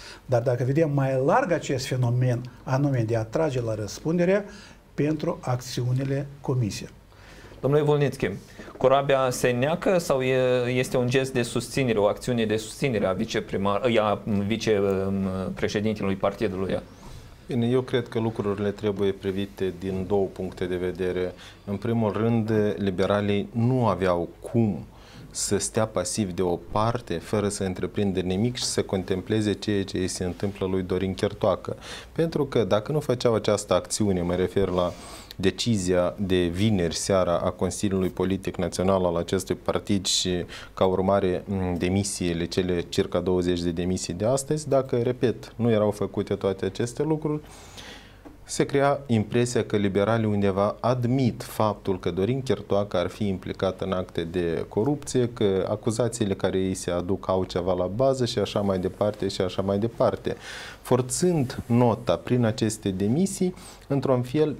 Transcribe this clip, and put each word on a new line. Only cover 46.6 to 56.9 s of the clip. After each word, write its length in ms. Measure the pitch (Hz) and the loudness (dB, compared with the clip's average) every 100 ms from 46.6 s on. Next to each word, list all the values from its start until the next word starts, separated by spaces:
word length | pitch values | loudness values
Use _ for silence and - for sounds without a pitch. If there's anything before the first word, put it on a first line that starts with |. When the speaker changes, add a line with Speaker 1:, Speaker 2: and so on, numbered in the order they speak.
| 98 | -4
Speaker 3:
aceste 380 | - 120 - | -4 -4 -2
lucruri, 380 | 147 156 156 151 - - - - - - - - - - - | -2 -2 -2 -6 -8 -18 -20 -18 -18 -18 -20 -20 -20 -20 -8
se 200 | - 147 | -2 0
crea 360 | 139 139 139 - | 4 2 2 2
impresia 580 | 113 101 120 123 117 | 2 2 0 2 0
că 120 | 104 107 | 0 0
liberalii 500 | 101 95 101 117 110 | 2 2 2 2 2
undeva 500 | 104 98 95 101 - | 2 2 2 0 0
admit 640 | 113 127 120 131 123 - | 0 0 0 2 2 0
faptul 560 | - - 110 101 - 92 | -6 0 0 0 -2 -2
că 120 | 95 | -2
Dorin 300 | 87 98 135 | 0 0 0
Chertoacă 560 | 131 101 - 98 101 92 | 0 -2 0 0 2 0
ar 100 | 87 | -2
fi 200 | - 104 | -2 -4
implicat 540 | 92 90 82 95 92 | -4 -6 -4 -2 -2
în 100 | 95 | -4
acte 300 | 92 92 - | -4 -4 -6
de 440 | 85 87 85 80 50 | -4 -2 -2 -2 -2
corupție, 600 | - 117 147 - 127 120 | -2 0 -2 -2 0 0
că 320 | 123 104 95 90 | 0 0 2 0
acuzațiile 640 | 104 - 110 120 - 101 | -2 -2 0 -2 0 -2
care 240 | 98 95 92 | 0 0 0
îi 160 | 95 | 0
se 180 | 92 - | -2 -2